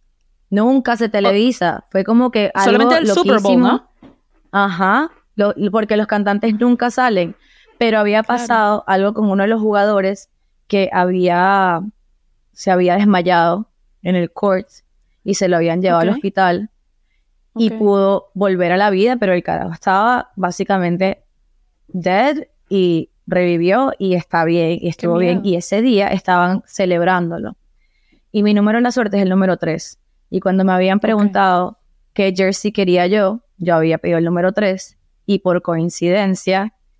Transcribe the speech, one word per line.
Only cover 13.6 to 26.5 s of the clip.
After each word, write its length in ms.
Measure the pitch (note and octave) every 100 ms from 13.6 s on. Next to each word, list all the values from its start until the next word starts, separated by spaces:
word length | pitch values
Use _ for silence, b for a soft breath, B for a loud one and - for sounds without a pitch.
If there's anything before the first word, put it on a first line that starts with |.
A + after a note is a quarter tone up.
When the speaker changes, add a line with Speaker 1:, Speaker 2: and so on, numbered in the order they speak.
| A3+ _ _ _
Speaker 1:
en 140 | F3 F3+
el 140 | E3+
court 360 | - G3+ F#3 - _ _ _ _ _
y 100 | -
se 140 | G3 F#3
lo 80 | E3+
habían 260 | E3 E3+
llevado 180 | F#3 E3+
Speaker 2:
Ok. 60 | F3
Speaker 1:
al 60 |
hospital 560 | B3 G3+ - F#3 F3+ G#3+ _ _ _ _ _ _ _ _ A3+
y 160 | A3
Speaker 2:
Ok. 60 | A3
Speaker 1:
pudo 520 | G#3 G3+ G3 G3 -
volver 360 | F#3 G3+ F3+ F3
a 40 | F#3
la 140 | G#3
vida, 260 | F#3+ A3+ B3
pero 160 | G3
el 100 | F3+
carajo 300 | E3+ D#3+ F3+
estaba 580 | E3 G3+ F#3+ A3+ B3 - -
básicamente 880 | F3+ F3 F#3+ F#3+ F3 F3 F#3+ - _ _ _ _ _ _ _
dead 480 | F#3 F3 F#3+ C4+ D4+ - _ _
y 420 | F#3+ F3+ E3 - _ -
revivió 640 | F3+ F3 E3+ F3 A3+ C4+ -
y 160 | F#3+
está 300 | F3+ - E3+
bien, 340 | E3 E3+ E3 E3+
y 80 | F3
estuvo 300 | - F3 E3+
Speaker 2:
Qué 60 | F3+
Speaker 1:
bien. 160 | F3+
Speaker 2:
miedo. 60 | G3
Speaker 1:
Y 20 | F3
ese 260 | - G3+
día 260 | B3+ G3+ G3
estaban 540 | F#3+ - F3+ F3